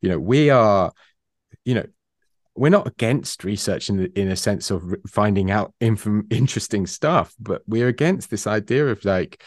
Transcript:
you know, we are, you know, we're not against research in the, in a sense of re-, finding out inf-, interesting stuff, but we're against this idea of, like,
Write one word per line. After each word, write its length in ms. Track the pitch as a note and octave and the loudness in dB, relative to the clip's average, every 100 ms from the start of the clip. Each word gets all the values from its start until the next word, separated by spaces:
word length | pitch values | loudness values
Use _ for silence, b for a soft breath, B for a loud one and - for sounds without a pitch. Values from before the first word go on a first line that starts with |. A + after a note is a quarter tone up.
you 80 | F#2+ | -2
know, 100 | E2 | -2
we 300 | F2 C3+ D3 | 2 4 6
are, 440 | C3 A2 G2 E2+ b b _ _ _ _ - - | 6 6 4 0 b b _ _ _ _ -10 -2
you 80 | |
know, 120 | A#2 - _ _ _ _ _ _ - | -2 -4 _ _ _ _ _ _ 0
we're 140 | C#3+ | 4
not 160 | G3 C3 | 4 2
against 580 | - A2+ C3 - - | -2 0 0 -4 -10
research 460 | F#2+ G#2 - F#2 - | -6 -4 -4 -4 -2
in 60 | G2 | -2
the, 200 | F#2 G2+ | -2 -2
in 100 | F#2+ | -2
a 80 | F#2 | -2
sense 340 | A2 G2 - | -2 -2 -4
of 120 | F#2+ F2 | -6 -6
re-, 60 | - - | -8 -6
finding 420 | - G#2 G2 F#2+ | 0 2 2 2
out 240 | G#2 F#2+ - | 0 -2 -2
inf-, 260 | A2+ G#2+ G#2+ G#2 G#2 | 0 0 0 -2 0
interesting 560 | A2+ C3 A2+ - G#2 F2+ | 0 0 0 -4 -4 -4
stuff, 480 | - D#3 E3 E2+ - | -4 0 0 -2 -6
but 240 | G#2+ F#2 - | -8 -8 -4
we're 220 | A2+ B2 | 0 0
against 420 | A#2+ D#3 F#3+ - | 0 0 0 -4
this 160 | G#2+ A2 | -6 -2
idea 400 | G#2+ - B2+ D3 | -2 0 0 0
of, 180 | G#2 | -2
like, 380 | G2 F#2 - - | 0 0 -2 -10